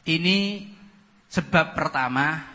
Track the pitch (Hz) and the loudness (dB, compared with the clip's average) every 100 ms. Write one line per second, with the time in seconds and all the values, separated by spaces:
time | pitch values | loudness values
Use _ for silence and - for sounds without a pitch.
0 | - 160 175 196 202 202 - - - - | -2 2 4 2 0 -4 -10 -18 -20 -20
1 | _ _ - - 147 170 156 - 151 139 | _ _ -6 -4 2 2 2 0 -2 0
2 | 127 127 147 156 139 | 0 2 0 -2 -8